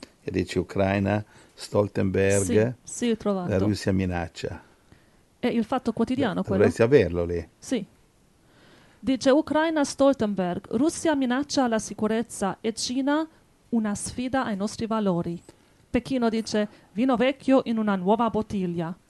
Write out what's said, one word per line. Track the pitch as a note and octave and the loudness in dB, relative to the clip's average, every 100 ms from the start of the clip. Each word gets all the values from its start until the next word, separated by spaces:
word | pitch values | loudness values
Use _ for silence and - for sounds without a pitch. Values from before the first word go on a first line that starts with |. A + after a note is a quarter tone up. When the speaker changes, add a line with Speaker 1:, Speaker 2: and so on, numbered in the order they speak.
| - _ - | -20 _ -4
Speaker 1:
E | |
dice | F#2 F#2 - | -4 -2 -4
Ucraina, | - G2 F#2+ G2+ G2 G#2 G#2+ - - | -4 -2 0 2 0 -2 -4 -18 -20
Stoltenberg, | - - G#2 G#2 - G2 F#2+ G2 G2+ F#2 G2+ A#2 B2 | -20 -2 0 0 0 0 2 2 2 2 2 2 -2
Speaker 2:
Sì, | - - A#3+ | -14 -4 -2
sì, | |
ho | A3 | -2
trovato. | G3+ F#3+ F3+ | -2 -4 -2
Speaker 1:
la | F#2+ | 0
Russia | G2+ G2 - | 0 0 0
minaccia. | F#2+ F#2 F2 E2 - - - - _ _ - _ _ _ _ | 0 0 -2 -6 -8 -10 -10 -16 _ _ -20 _ _ _ _
Speaker 2:
È | A#3+ | -2
il | A#3 | -2
Fatto | G#3+ C4 A#3+ | -2 -2 -2
Quotidiano, | - A#3 B3+ B3 F3 | -2 -2 0 -2 -2
Speaker 1:
Dov-, | - | -2
Speaker 2:
quello? | G2 | 2
Speaker 1:
dovresti | A2+ - | 2 4
averlo | A#2 C#3 F2+ E2+ E2+ | 6 6 4 0 -2
lì. | E2+ E2 _ | -4 -6 _
Speaker 2:
Sì. | - B3 - _ _ _ _ _ _ _ - - - _ | -6 -6 -6 _ _ _ _ _ _ _ -20 -20 -20 _
Dice | G#3 C4 C4+ | -4 2 4
Ucraina, | C#4+ D4+ D4 E4 D#4+ | 4 4 0 2 0
Stoltenberg, | C#4 - C#4 C4+ G#3+ F#3+ F3+ F#3 - | -2 4 2 4 -2 -2 -2 -4 -4
Russia | A3+ D#4 - E4 D4 | 0 0 0 0 0
minaccia | B3+ B3 C#4+ D4 B3 | 0 0 0 0 2
la | A3 | 0
sicurezza | - G3+ G#3+ A3 A#3 - G3 - | -4 -4 -2 -2 -4 -4 -4 -4
e | A3+ | -6
Cina | A3+ - B3+ C4+ D4 D#4+ _ _ _ _ | -6 -4 -2 0 0 -2 _ _ _ _
una | A#3 G#3+ | -2 -2
sfida | G3+ - - B3 C4 A#3+ | -4 -6 -6 -4 -2 -2
ai | G3 | -4
nostri | G#3 - A3 | -4 -4 -4
valori. | A3 G3+ F3 E3+ E3+ - _ _ _ _ | 0 0 0 -2 -8 -14 _ _ _ _
Pechino | B3 A#3 C4 A#3 | -4 -2 0 2
dice, | A3 A3 G#3+ G#3 - _ | 0 -2 -2 -2 -8 _
"Vino | F#3+ C4 B3 | -2 0 2
vecchio | B3+ C4 - C4 - | 2 0 2 2 4
in | A3+ | -2
una | G#3+ G3 | 0 0
nuova | F3+ G#3+ A3+ | 2 2 2
bottiglia." | G#3+ G#3+ G3+ F#3 F3 E3 F#3 | 0 -2 -4 -2 -4 -6 -8